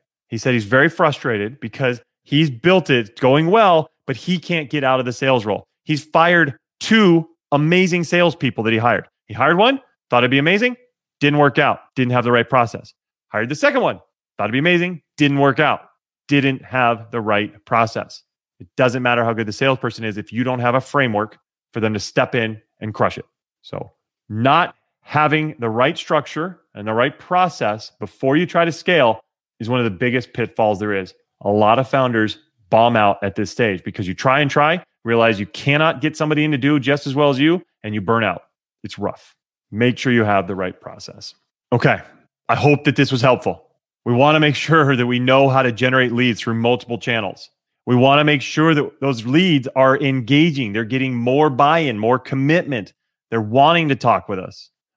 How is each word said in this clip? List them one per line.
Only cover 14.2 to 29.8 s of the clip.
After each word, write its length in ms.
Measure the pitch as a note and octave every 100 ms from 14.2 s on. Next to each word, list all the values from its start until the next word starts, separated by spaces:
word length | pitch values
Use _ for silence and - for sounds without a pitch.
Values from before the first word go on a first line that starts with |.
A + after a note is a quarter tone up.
| _ -
thought 80 |
it'd 80 | G#2+
be 60 | C3
amazing, 440 | E3+ F3 F3+ E3+ _ -
didn't 220 | C#3+ C#3
work 220 | C#3 C3
out, 280 | D3 A2 - _ _ _ -
didn't 360 | C#3+ C3+ C3
have 460 | - B2+ A#2+ A2+ A2
the 100 | A#2+
right 440 | G#2+ G#2 G#2+ -
process. 580 | - A#2 A2+ A2 G2 - _ _ _ -
It 100 | - -
doesn't 260 | B2+ B2+
matter 200 | B2 A#2+
how 100 | A#2
good 140 | A2 G#2+
the 60 |
salesperson 520 | - C3+ B2+ A#2+ A2+
is 120 | A2+ G#2
if 160 | -
you 100 | A2
don't 180 | B2+ B2+
have 140 | A#2+
a 60 | B2+
framework 580 | - D3 B2+ G#2 G#2+ _ _ _ _
for 80 | A#2
them 120 | A2
to 60 | G#2+
step 340 | - - B2
in 260 | B2+ A2 A2 _ -
and 120 | A2
crush 260 | G#2 G#2 -
it. 80 | - _ _ _
So 300 | - - - _ _ _ -
not 460 | G#2+ C3 D#3+ F3 - _ _
having 520 | - D3+ D3+ D#3 D#3 -
the 100 | A#2
right 260 | A2 C#3 E3+
structure 640 | - D#3 - D3+ F3+ F3 _
and 140 | - G#2+
the 60 |
right 220 | A2 C3 -
process 760 | - F3+ F#3 - A2+ A2 - -
before 360 | G#2 - C3+ D3+
you 100 | F3
try 180 | F3
to 80 | E3+
scale 480 | - - E3+ A#2+ G#2+ _ _ _ -
is 80 | A2
one 100 |
of 60 | B2+